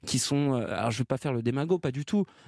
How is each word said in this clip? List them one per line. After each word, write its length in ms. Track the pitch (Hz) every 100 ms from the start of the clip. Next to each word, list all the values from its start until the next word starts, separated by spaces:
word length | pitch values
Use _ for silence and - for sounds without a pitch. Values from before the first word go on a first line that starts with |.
| -
qui 140 | 131
sont, 340 | - 143 143
euh, 140 | 127 95
alors 240 | - 110
je 80 | 113
vais 40 |
pas 140 | 123 135
faire 160 | 147
le 80 | 120
démago, 380 | 117 131 160 180
pas 100 | 147
du 160 | 131 147
tout, 200 | 208 190 -